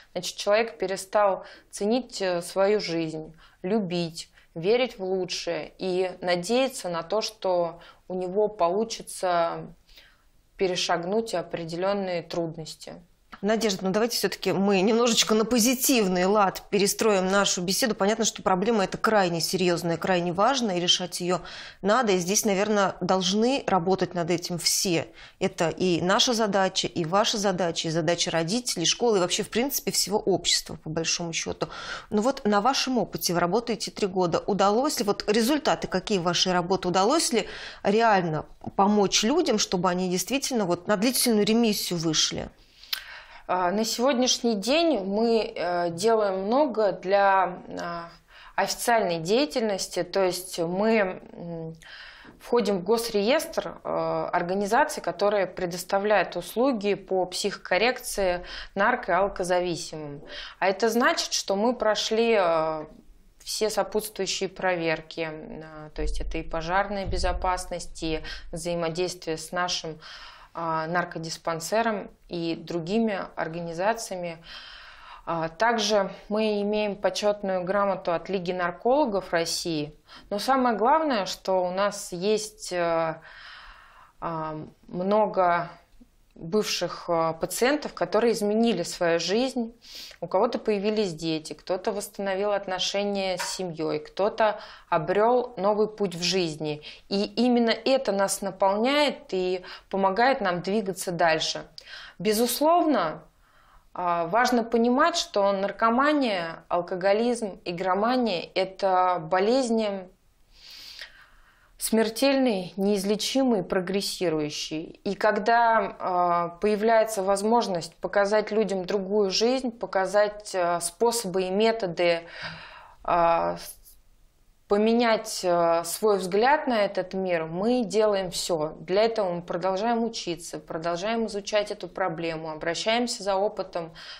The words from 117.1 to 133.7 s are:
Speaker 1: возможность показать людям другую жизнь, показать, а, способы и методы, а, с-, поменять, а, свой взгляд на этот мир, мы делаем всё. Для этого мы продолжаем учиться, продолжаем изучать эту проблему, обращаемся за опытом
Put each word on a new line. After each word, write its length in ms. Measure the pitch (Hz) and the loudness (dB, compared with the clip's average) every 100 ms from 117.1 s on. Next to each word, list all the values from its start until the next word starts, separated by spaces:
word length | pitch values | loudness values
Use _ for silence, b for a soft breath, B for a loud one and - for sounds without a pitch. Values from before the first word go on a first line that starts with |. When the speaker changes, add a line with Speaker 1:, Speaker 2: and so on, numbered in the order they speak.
| 208 | 0
Speaker 1:
возможность 720 | 190 196 208 233 202 180 160 - | 0 0 2 2 2 -2 -6 -8
показать 540 | 185 202 196 214 214 | -2 2 4 2 2
людям 340 | 214 202 190 | 0 0 -2
другую 460 | 175 202 185 214 196 | -2 -2 0 2 2
жизнь, 400 | 185 226 262 254 | 2 2 2 -2
показать, 840 | 226 185 190 185 202 208 208 - 190 | -6 -2 0 2 4 2 0 -6 0
а, 240 | 175 175 | 2 0
способы 640 | 170 - 233 233 185 185 | -2 2 2 2 0 0
и 60 | 185 | 0
методы, 720 | 190 226 226 185 170 175 170 170 B B B B B B B | 2 2 2 -2 2 2 2 -2 B B B B B B B
а, 540 | - 170 170 165 170 170 | 0 2 4 4 0 -4
с-, 180 | - - - - _ _ _ _ _ _ - | -10 -18 -20 -20 _ _ _ _ _ _ 0
поменять, 760 | 202 220 233 240 220 - - | 2 4 4 4 2 0 -4
а, 400 | 185 175 170 165 | 2 4 4 2
свой 340 | 165 - 214 196 | 0 0 2 2
взгляд 480 | 185 196 247 302 294 | 2 2 4 2 2
на 180 | 233 | 0
этот 300 | 196 196 185 | 0 -2 -4
мир, 320 | 190 190 170 160 | -4 -2 -2 -2
мы 380 | 170 214 247 | -2 0 0
делаем 480 | 208 196 214 196 185 | 0 2 4 2 -2
всё. 440 | - - 170 151 - | -6 -2 -2 -2 -6
Для 240 | 160 190 | -2 2
этого 300 | 226 226 190 | 2 2 -2
мы 80 | 175 | -4
продолжаем 600 | 175 180 185 190 226 233 | -6 -4 -2 0 0 0
учиться, 560 | 226 226 - 165 - 151 | -2 -4 -6 -8 -8 -12
продолжаем 680 | 156 170 170 170 202 233 220 | -10 -6 -4 -4 -2 -2 -4
изучать 440 | 202 202 214 208 | -6 -2 -2 -2
эту 160 | 208 180 | -6 -10
проблему, 640 | - 185 165 165 160 160 | -4 -4 -2 -4 -6 -8
обращаемся 720 | 156 165 165 220 226 240 - | -6 -4 -2 0 0 0 -4
за 140 | 196 190 | -2 0
опытом 560 | 202 - 185 | 0 -2 -6